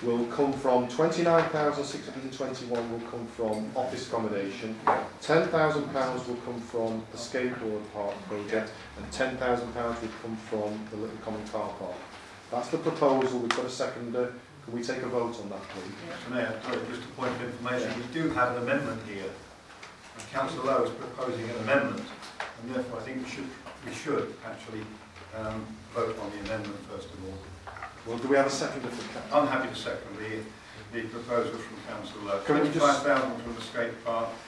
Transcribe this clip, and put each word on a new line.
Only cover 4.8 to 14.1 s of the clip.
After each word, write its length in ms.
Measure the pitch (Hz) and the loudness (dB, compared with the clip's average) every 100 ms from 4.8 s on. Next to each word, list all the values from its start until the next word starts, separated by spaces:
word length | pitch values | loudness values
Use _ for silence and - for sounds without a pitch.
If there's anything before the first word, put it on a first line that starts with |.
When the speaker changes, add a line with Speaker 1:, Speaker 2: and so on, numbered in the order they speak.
| - - - - | 4 4 2 -4
Speaker 1:
ten 260 | - 160 - | 6 6 8
thousand 340 | 160 156 147 131 | 6 6 4 2
pounds 340 | 139 127 123 123 | 2 2 0 -2
will 100 | 117 | -4
come 220 | 123 117 | -4 -6
from 440 | 113 117 113 110 110 | -4 0 0 0 -6
the 60 | 113 | -8
skateboard 640 | - 127 123 120 113 104 101 | -2 0 0 0 -2 -2 -4
park 200 | 104 101 101 95 | -4 -2 -4 -4
project, 440 | 104 104 110 107 - - 104 | -4 0 0 0 -6 -12 -10
and 140 | 104 | -4
ten 260 | - 127 123 | 0 0 2
thousand 340 | 127 120 117 | 4 4 2
pounds 260 | 117 117 117 | 0 0 0
will 80 | 110 - | -4 -6
come 120 | 113 110 | -6 -6
from 440 | - 107 107 107 107 | -2 0 0 -2 -6
the 60 | 107 | -6
Little 200 | 110 110 | -6 -6
Common 240 | 113 107 104 | -6 -6 -4
Car 200 | 110 - - | -2 -2 -4
Park. 160 | 95 - - - - - - | -6 -8 -10 -14 -16 -14 -4
That's 180 | 120 - | -2 0
the 80 | 156 | 0
proposal. 600 | 151 - 143 131 127 123 | 2 6 6 8 6 4
We've 100 | 113 | 2
got 160 | - 123 | 2 2
a 40 | |
seconder. 640 | - 120 120 120 | 0 -2 -2 -2